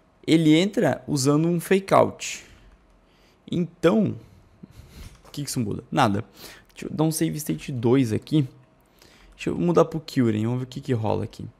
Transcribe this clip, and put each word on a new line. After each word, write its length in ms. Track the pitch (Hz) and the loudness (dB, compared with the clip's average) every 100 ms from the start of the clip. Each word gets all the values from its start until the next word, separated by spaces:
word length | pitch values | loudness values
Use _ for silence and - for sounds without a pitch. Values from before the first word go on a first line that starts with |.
| _ _ - | _ _ 0
Ele 300 | 160 156 156 | 4 6 4
entra 480 | 196 240 160 - - | 4 0 0 0 -4
usando 400 | 147 131 151 165 | -2 2 2 2
um 140 | 175 | -2
Fake 320 | - 190 196 | 0 0 2
Out. 520 | 131 107 - - - - - - _ _ _ _ _ _ _ - | 4 2 0 -12 -14 -18 -20 -20 _ _ _ _ _ _ _ -8
Então, 680 | 160 170 - - 220 160 107 - - _ _ - - - - - - - | -6 -6 0 2 4 0 -4 -12 -20 _ _ -20 -20 -20 -20 -20 -20 -16
o 40 | |
que 120 | - | -10
que 60 | 143 | -6
isso 120 | 135 | -4
muda? 240 | 104 - - | -4 -6 -4
Nada. 340 | 156 117 101 - - - - _ | 0 2 0 -6 -14 -20 -20 _
Deixa 140 | - - | -16 -8
eu 40 | |
dar 140 | - | -2
um 80 | 160 | -2
Save 240 | 156 160 156 | 0 -2 -4
State 340 | - 156 - | -8 -8 -8
dois 420 | 127 117 139 117 | -2 2 4 2
aqui. 360 | 107 - 156 131 - _ _ _ _ - - - | -2 0 0 0 -4 _ _ _ _ -20 -20 -20
Deixa 160 | - - | -10 -6
eu 80 | - | -2
mudar 260 | 175 170 | 2 4
pro 160 | 160 165 | 2 0
Kyurem. 440 | - 135 117 107 | -6 0 0 2
Vamos 160 | 113 123 | -2 -4
ver 40 | |
o 40 | 127 | -6
que 120 | 139 | -10
que 140 | 139 | -4
rola 300 | 117 107 98 | -2 -2 -2
aqui. 220 | 104 - 107 - | -4 -10 -16 -16